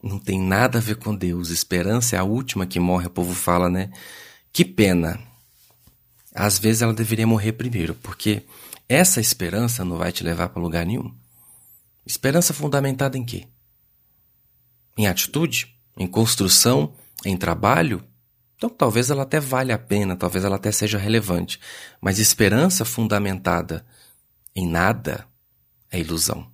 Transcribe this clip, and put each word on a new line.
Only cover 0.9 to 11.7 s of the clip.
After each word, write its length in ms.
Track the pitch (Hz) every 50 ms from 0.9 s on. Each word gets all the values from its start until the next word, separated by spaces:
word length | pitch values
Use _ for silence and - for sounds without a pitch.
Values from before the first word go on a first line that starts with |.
| 107
com 180 | - - 107 107
Deus. 360 | 98 92 90 87 87 87 85
Esperança 640 | 85 82 - _ 92 90 87 95 107 123 117 120 -
é 40 | 95
a 40 | 92
última 420 | 98 110 123 135 - - 95 92
que 140 | 90 - 87
morre, 280 | 90 90 90 90 85
o 20 | 87
povo 240 | - - 90 87 90
fala, 360 | - - - 87 87 90 90
né? 220 | 90 92 95 95 - - - - - - - - - _ _ _ _
Que 100 | - -
pena. 560 | - - - 107 95 92 87 82 80 90 - - - _ _ _ _ _ _ _ _ _ _ _ _ _ _ _ _ _ _ _ - _
Às 260 | - - 104 98 92
vezes 240 | 95 110 113 110 117
ela 100 | 113 110
deveria 320 | 104 117 110 113 110 113
morrer 280 | 113 113 107 101 110 110
primeiro, 420 | - 113 123 120 98 80 80 117
porque 480 | - - - 92 - - 104 104 104 - _ - - - - - - _
essa 320 | _ 120 147 185 180 - 120
esperança 640 | 110 - - - 92 85 87 104 120 120 120 - 92
não 140 | 90 87
vai 140 | 82 87 87
te 120 | 90 - 87
levar 260 | 85 85 82 87 90
pra 120 | - 87
lugar 240 | 87 85 80 85 82
nenhum. 280 | 87 110 - - - - - _ _ _ _ - - - - _ _